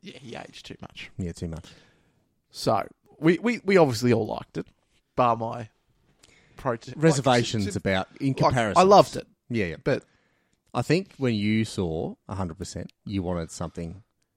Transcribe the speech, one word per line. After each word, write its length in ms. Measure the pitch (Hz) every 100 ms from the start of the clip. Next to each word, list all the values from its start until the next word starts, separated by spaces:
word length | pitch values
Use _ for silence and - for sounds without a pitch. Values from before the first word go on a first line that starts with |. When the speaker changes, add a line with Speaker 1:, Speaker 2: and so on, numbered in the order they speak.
Speaker 1:
Yeah, 160 | 190 -
he 160 | - -
aged 300 | - - -
too 120 | -
much. 300 | - - - -
Speaker 2:
Yeah, 140 | 87
too 160 | - 87
much. 180 | 80 - - _ _ _ _ _ _ _
Speaker 1:
So 360 | - - 107 - _ _ -
we, 180 | 156 175
we, 200 | 226 226
we 140 | 185 190
obviously 340 | 147 110 120
all 120 | 110 107
liked 320 | 117 - -
it, 100 | - _ _ _ _ -
bar 200 | 120 117
my 340 | 113 117 110 _ _ _ _ _ _ _ _ -
prote-, 300 | 135 117 -
like, 80 | 127
Speaker 2:
Reservations 600 | 160 139 135 123 117 113 98
Speaker 1:
to, 60 |
to, 40 | 98
Speaker 2:
about 300 | 98 92 - -
in 100 | 135
Speaker 1:
like, 80 | 131
Speaker 2:
comparison. 420 | 156 123 110 165
Speaker 1:
I 40 |
loved 320 | 190 196 - -
it, 120 | - _ -
Speaker 2:
Yeah, 160 | 117 87
yeah. 100 | 76
Speaker 1:
but 200 | 147 123 - _ _ _ _ _ _
Speaker 2:
I 80 | 123
think 320 | 120 165 196 -
when 160 | 127 107
you 300 | 104 110 110
saw 500 | - 87 80 185 - -
a 80 | 101
hundred 220 | 87 92
percent, 340 | 87 - - _ -
you 160 | 98
wanted 260 | 87 87 80
something 520 | - 82 - 85 95 - _ _